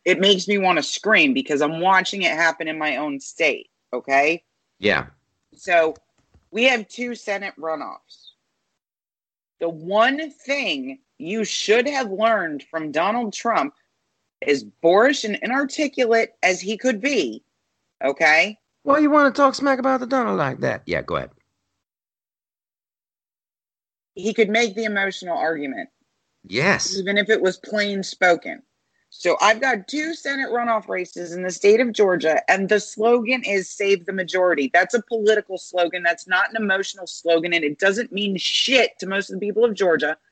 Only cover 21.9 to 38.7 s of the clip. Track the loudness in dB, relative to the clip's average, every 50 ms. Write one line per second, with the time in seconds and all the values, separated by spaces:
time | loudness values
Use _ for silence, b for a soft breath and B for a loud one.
21.9 | _ _ _ _ _ _ _ _ _ _ _ _ _ _ _ _ _ _ _ _
22.9 | _ _ _ _ _ _ _ _ _ _ _ _ _ _ _ _ _ _ _ _
23.9 | _ _ _ _ _ -6 -6 -2 0 2 2 2 2 2 0 0 -2 -4 -6 -4
24.9 | -2 -2 -2 -2 -4 -8 -8 -6 -4 -2 -2 -2 -2 -4 -6 -8 -8 -10 -12 -14
25.9 | _ _ _ _ _ _ _ _ _ _ -12 -6 -4 0 2 2 2 2 0 -4
26.9 | -4 -4 -4 -2 0 0 2 2 2 2 2 0 -2 -4 -8 -6 -4 -4 -4 -2
27.9 | -4 -6 -6 -8 -4 0 2 2 2 2 0 -8 -14 -14 -18 _ _ _ _ _
28.9 | _ _ _ _ -14 -4 -2 0 2 4 4 4 4 2 2 0 -2 -2 -4 -6
29.9 | -6 -6 -6 -6 -8 -8 -8 -6 -6 -4 -4 -4 -2 -2 -2 0 -2 -2 -4 -6
30.9 | -6 -6 -6 -8 -10 -12 -12 -10 -8 -8 -6 -6 -4 2 4 6 6 6 4 2
31.9 | 2 2 4 4 4 4 2 2 2 2 2 2 2 2 2 2 2 0 0 -2
32.9 | -4 0 2 4 4 2 2 0 -2 -4 -2 -2 -2 -4 -4 -6 -6 -4 0 2
33.9 | 2 0 0 -4 -6 -6 -4 -2 0 2 2 2 2 2 0 2 2 2 2 2
34.9 | 0 -2 -2 _ -4 0 2 4 4 2 0 -2 -8 -12 -10 -4 -2 0 0 0
35.9 | -2 -2 -2 -2 -2 -2 -2 -2 0 0 0 0 -2 -2 -2 0 0 -2 -2 -6
36.9 | -10 -12 -14 -14 -14 -6 0 2 2 2 2 0 -2 0 -2 -2 -2 0 0 0
37.9 | 0 0 -4 -6 -6 -6 -4 -4 -4 -4 -4 -2 -2 -2 0 2